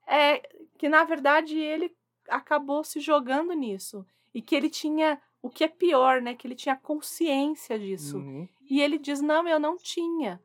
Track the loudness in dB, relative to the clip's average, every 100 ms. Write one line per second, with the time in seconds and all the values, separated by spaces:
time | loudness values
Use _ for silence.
0 | 0 4 4 2 -4 -20 -20 _ 4 4
1 | 4 2 4 4 2 -4 -4 -4 -6 -8
2 | _ _ -6 -6 0 -2 0 -4 -4 -8
3 | 0 0 2 -2 -2 -4 -4 -6 -10 -16
4 | -18 _ _ -14 -2 0 0 -2 -2 2
5 | 2 0 _ _ -14 -2 -2 2 2 6
6 | 4 4 0 -8 -12 -8 -4 -4 -4 -8
7 | -6 -2 0 2 0 -4 -6 -8 -6 -8
8 | -8 -10 -10 -12 -12 _ _ 2 2 0
9 | -4 -4 2 2 2 0 0 -4 -8 -6
10 | -4 -2 -4 -6